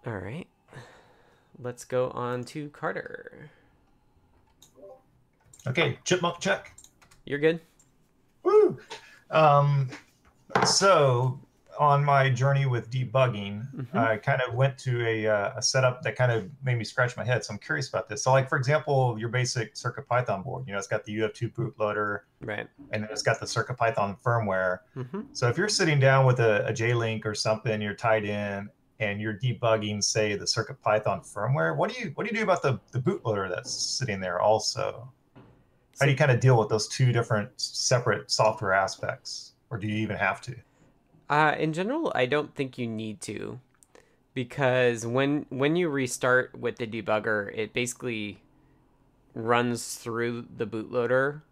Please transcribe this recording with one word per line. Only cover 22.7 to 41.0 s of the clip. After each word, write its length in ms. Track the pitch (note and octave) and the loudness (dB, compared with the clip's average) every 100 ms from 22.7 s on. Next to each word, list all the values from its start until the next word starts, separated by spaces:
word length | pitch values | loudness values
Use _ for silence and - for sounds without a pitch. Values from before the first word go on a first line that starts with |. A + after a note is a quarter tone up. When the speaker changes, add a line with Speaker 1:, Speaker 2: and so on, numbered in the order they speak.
| _ - | _ -8
Speaker 2:
and 100 | G#2+ | -8
then 80 | G#2+ | -6
it's 120 | G#2+ | -4
got 180 | - A2+ | 0 0
the 60 | - | -2
Circuit 300 | - A2 C3 | -4 -4 0
Python 400 | A2+ A2+ G2+ F#2+ | 0 0 -2 -2
firmware. 540 | - A#2 G#2+ F#2+ F#2 F2+ _ - | 0 0 2 0 0 -2 _ -12
Speaker 1:
Mm-hmm. 260 | B2+ G3 A3 | -10 -10 -12
Speaker 2:
So 160 | - B2 | -2 -2
if 100 | A#2+ | 0
you're 100 | G#3 | 0
sitting 300 | - F3+ D3 | 2 2 4
down 280 | C3+ C3+ C3+ | 6 6 6
with 120 | B2+ | 6
a, 260 | A#2 G#2 | 4 4
a 80 | - | 0
J-Link 540 | G#2+ A2+ A#2+ A2+ A2 G#2+ | -2 0 0 -2 -4 -6
or 80 | |
something, 480 | G#2+ A2+ A2 B2 G#2+ | -4 -2 -2 0 -2
you're 120 | G#2 | -4
tied 300 | G2+ A#2 A2 | -2 0 0
in, 460 | G#2 G#2 G#2 G2 G2+ _ _ _ | 0 -4 -4 -6 -10 _ _ _
and 220 | G#2+ G2+ | -4 -4
you're 140 | G#2+ | -4
debugging, 680 | G#2 B2+ A#2+ A#2 A2 G#2+ G#2 | -4 -4 0 0 0 0 -2
say, 340 | G2 - G#2+ G2+ | -2 0 0 -2
the 100 | F2+ | -2
Circuit 340 | - A2 - | -4 -4 -4
Python 400 | - G#2+ G#2+ F#2+ | 0 0 0 -4
firmware, 560 | - - G#2+ C#3+ E3 D#3 | -8 -6 -2 0 0 0
what 160 | F#3+ | -4
do 80 | B3 | -4
you, 120 | F#3+ | -10
what 100 | C#3+ | -8
do 60 | G3+ | -6
you 60 | A3+ | -4
do 40 | |
about 200 | A3 F#3 | 0 2
the, 180 | D3 G#2 _ | 2 -2 _
the 60 | A#2+ | -2
bootloader 520 | C3 G3 A#2 G#2 F#2+ | -2 -2 -2 -2 -2
that's 160 | F2+ - | -6 -8
sitting 500 | - - - - G2 | -6 -4 -4 -4 -4
there 200 | F#2 F2 | -4 0
also? 720 | G2+ A2 - - G2+ G2 B2 _ _ - - _ _ _ _ - | 4 2 0 -4 -6 -6 -16 _ _ -20 -20 _ _ _ _ 0
How 60 | C#3 | 2
do 40 | |
you 40 | C3 | 4
Speaker 1:
So 80 | D3+ | 4
Speaker 2:
kinda 120 | A#2 | 4
deal 200 | C3 A#2 | 6 6
with 120 | G#2 | 4
those 180 | G#2+ - | 0 -2
two 240 | - B2+ | 2 2
different 380 | A#2+ A#2 A2 G#2 _ | 2 0 -2 -2 _
s-, 140 | - | -10
separate 560 | - - B2 A#2+ G2+ - | -4 0 2 2 -2 -2
software 420 | - A2 G#2+ G2+ | 2 2 2 0
aspects, 800 | F#2+ F#2+ - - - - - - _ _ | 2 2 -2 -8 -8 -12 -16 -16 _ _
or 80 | G#2+ | -8
do 100 | G#2 | -4
you 100 | G#2+ | -2
even 200 | A2 F#2 | -2 0
have 240 | F#2+ G2 | -2 -2
to? 120 | - - - _ _ _ | -8 -16 -18 _ _ _